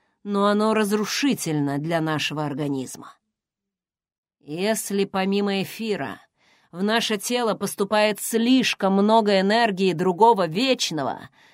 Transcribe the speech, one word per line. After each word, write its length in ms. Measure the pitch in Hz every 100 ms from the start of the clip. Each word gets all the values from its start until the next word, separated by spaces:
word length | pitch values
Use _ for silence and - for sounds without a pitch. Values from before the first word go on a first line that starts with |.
| _ _
но 240 | 202 202 202
оно 260 | 208 214
разрушительно 1040 | 220 208 214 202 - 277 254 165 151 143 143
для 240 | 156 170
нашего 440 | 160 151 - 151 151
организма. 720 | 135 147 139 123 - - - _ _ _ _ _ _ _ _ _ _ _ _
Если 640 | 147 156 202 214 - 202 196
помимо 560 | 190 190 202 202 196
эфира 580 | 185 - 226 185 127 90 _ _ _ _ _
в 100 | 170
наше 340 | 202 226 - 208
тело 360 | - 247 233
поступает 680 | 180 196 - 196 214 214 208
слишком 760 | - 226 233 262 214 - 196
много 460 | 196 208 226 208 196
энергии 540 | 190 226 226 185 190
другого 540 | 156 180 170 226 208 170
вечного, 840 | 165 262 254 - 156 127 73 - _ _